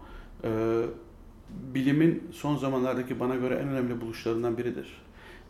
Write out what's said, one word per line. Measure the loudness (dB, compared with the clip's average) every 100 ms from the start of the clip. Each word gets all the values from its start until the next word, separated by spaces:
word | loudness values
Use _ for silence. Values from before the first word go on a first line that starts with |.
| -12 -16 -16 -6
e, | -2 2 4 2 2 -4 -14 -18 -20 -20 -14
bilimin | -12 -4 2 4 6 6 4 -2
son | -6 -2 0
zamanlardaki | 2 2 2 2 -2 0
bana | 0 2
göre | 2 0
en | 0
önemli | 0 0 -2
buluşlarından | -4 -4 0 2 2 0
biridir. | 0 -4 -8 -14 -18 -20 -18 -18 -2